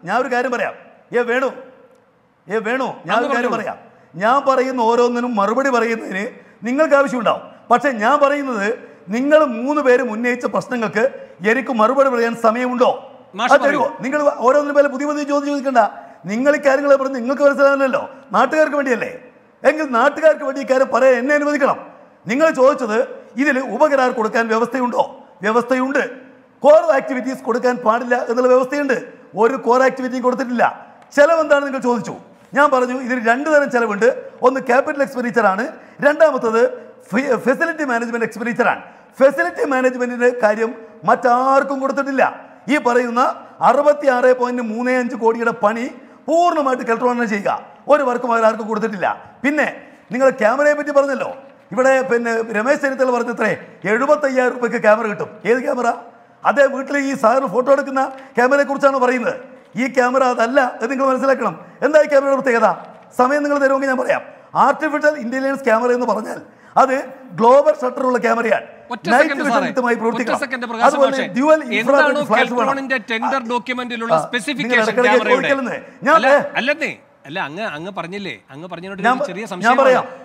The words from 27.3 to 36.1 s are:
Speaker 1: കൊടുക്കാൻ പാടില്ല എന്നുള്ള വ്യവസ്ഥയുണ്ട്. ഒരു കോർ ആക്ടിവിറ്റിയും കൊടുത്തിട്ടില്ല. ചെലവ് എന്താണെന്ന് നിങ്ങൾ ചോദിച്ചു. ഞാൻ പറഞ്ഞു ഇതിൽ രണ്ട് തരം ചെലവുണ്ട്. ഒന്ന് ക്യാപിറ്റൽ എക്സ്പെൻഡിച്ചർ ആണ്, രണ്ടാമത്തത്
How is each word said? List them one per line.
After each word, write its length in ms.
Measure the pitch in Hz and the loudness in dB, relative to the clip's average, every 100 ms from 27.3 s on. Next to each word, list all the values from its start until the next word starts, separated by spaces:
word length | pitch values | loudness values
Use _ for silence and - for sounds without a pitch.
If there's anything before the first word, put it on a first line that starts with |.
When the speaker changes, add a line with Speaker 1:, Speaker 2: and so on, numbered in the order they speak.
| 262 | -8
Speaker 1:
കൊടുക്കാൻ 320 | - 233 247 247 | -4 0 0 0
പാടില്ല 400 | 247 233 247 247 | 0 0 0 -2
എന്നുള്ള 320 | 247 254 254 | 0 0 4
വ്യവസ്ഥയുണ്ട്. 680 | 254 254 294 285 220 - - - 180 | 4 2 -2 -2 -2 -4 -20 -16 0
ഒരു 160 | 226 | 0
കോർ 300 | 262 226 247 | 0 0 2
ആക്ടിവിറ്റിയും 400 | 262 254 254 254 | 2 0 -6 -2
കൊടുത്തിട്ടില്ല. 640 | 247 247 254 240 151 - - - - - | -2 -2 -4 0 0 0 -20 -20 -4 4
ചെലവ് 260 | 294 330 | 4 4
എന്താണെന്ന് 260 | 302 285 277 | 2 2 0
നിങ്ങൾ 140 | 262 | -4
ചോദിച്ചു. 340 | 247 240 180 117 - - _ | -2 -2 -4 -12 -16 -20 _
ഞാൻ 180 | 220 294 | 2 4
പറഞ്ഞു 300 | 262 247 254 | 4 0 -4
ഇതിൽ 260 | 247 254 226 | -4 -2 0
രണ്ട് 220 | 240 311 | 0 4
തരം 220 | 294 277 | 2 2
ചെലവുണ്ട്. 580 | 240 226 202 226 - - - | 0 0 2 0 0 -10 -2
ഒന്ന് 180 | 247 262 | 0 0
ക്യാപിറ്റൽ 420 | - 240 277 294 | 0 0 0 -2
എക്സ്പെൻഡിച്ചർ 440 | 269 247 240 226 208 | -4 -4 -2 2 2
ആണ്, 220 | 190 269 - - - | 0 -4 -10 -20 -2
രണ്ടാമത്തത് 680 | 262 | 0